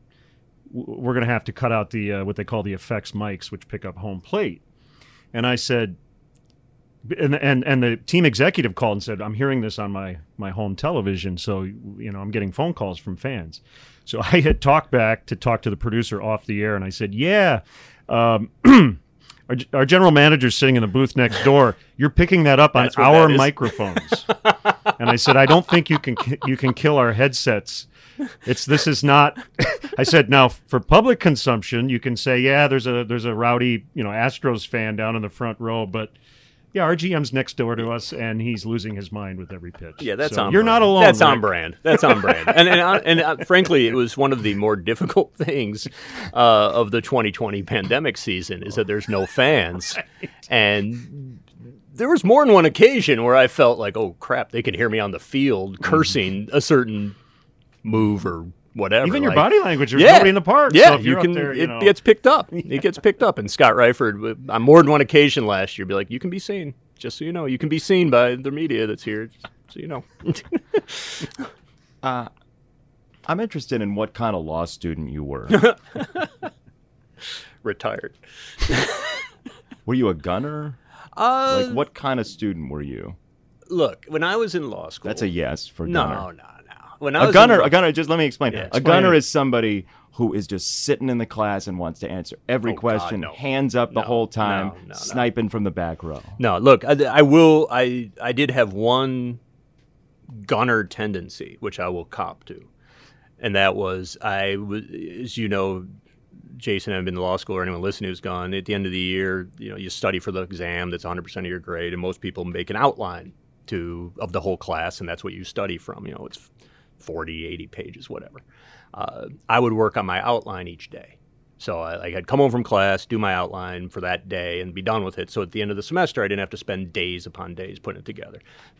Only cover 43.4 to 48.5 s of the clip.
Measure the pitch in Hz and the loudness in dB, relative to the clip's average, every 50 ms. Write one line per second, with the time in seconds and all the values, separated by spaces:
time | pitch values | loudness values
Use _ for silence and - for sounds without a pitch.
43.4 | 165 - 185 180 185 185 180 143 123 117 117 127 123 117 - - 139 139 135 123 | 0 2 2 4 4 4 4 4 4 4 2 0 0 -2 -2 -2 0 0 0 -2
44.4 | 107 107 101 101 104 107 107 98 85 98 117 - 180 - - 196 - - _ - | -2 -4 -2 0 0 0 0 0 -2 -4 -4 -4 -4 0 0 0 0 0 _ -6
45.4 | 160 - 143 143 120 104 104 107 - - - - - - - - 110 92 - - | -4 -4 -2 -4 -4 -6 -8 -10 -12 -14 -16 -16 -18 -18 -16 -14 -14 -6 0 4
46.4 | 123 117 110 104 104 104 - 120 117 104 98 117 104 - 139 123 110 104 95 - | 6 6 8 6 6 4 2 0 0 0 0 -2 -2 -2 -2 -2 0 -2 -4 -4
47.4 | 120 104 101 101 95 - 123 110 95 95 113 135 160 139 98 - - 117 95 92 | -6 -6 -6 -6 -6 -4 -4 -4 -2 0 0 0 0 -2 -6 -6 -6 -6 -6 -6
48.4 | 87 - | -6 -8